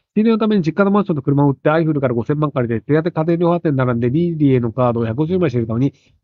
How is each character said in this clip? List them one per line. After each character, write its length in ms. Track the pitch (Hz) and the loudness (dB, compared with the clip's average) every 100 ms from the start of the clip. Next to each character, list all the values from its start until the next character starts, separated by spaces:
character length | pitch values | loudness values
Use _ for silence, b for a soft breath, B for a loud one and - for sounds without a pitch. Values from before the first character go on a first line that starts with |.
| _ | _
つ 60 | - | 0
い 40 | |
で 60 | 220 | 0
の 80 | 220 | 2
た 100 | 220 | 0
め 100 | 214 | 0
に 40 | |
実 100 | 160 | 0
家 100 | 151 | 0
の 80 | 202 | 2
マ 100 | 202 | 2
ン 40 | 196 | 0
シ 40 | |
ョ 40 | |
ン 20 | 151 | -2
と 60 | |
車 240 | - 143 143 | 0 2 2
を 60 | |
売 40 | 135 | 2
っ 20 | |
て、 120 | 151 | 0
ア 100 | 160 | 2
イ 60 | 160 | 0
フ 80 | |
ル 80 | 147 | 0
か 60 | 135 | 0
ら 60 | |
五 100 | 117 | -2
千 140 | 107 147 | -2 -2
万 140 | 147 | -2
借 160 | 135 117 | -2 -2
り 140 | 113 | -2
て、 0 | |
手 200 | - 151 | 0 0
当 100 | 165 | 0
家 140 | 160 160 | -2 -2
電 140 | 170 | 0
量 100 | 170 | 0
販 100 | 170 | 0
店 100 | 170 | 0
に 60 | 135 | 0
並 160 | 127 | 0
ん 60 | 120 | 0
で、 120 | 123 | 0
リ 240 | 143 175 160 | 0 0 2
ー 20 | |
リ 160 | 147 | 2
エ 60 | 127 | 2
の 140 | 120 | 0
カ 160 | 120 123 | 0 0
ー 40 | |
ド 60 | 117 | 0
を 60 | 113 | -2
百 120 | 113 | -2
五 80 | 160 | -2
十 140 | 185 | 0
枚 100 | 170 | 0
し 40 | |
て 60 | 123 | -2
い 20 | |
る 60 | 110 | -2
た 60 | |
め 60 | 113 | -2
に、 140 | 139 - b b | -2 -4 b b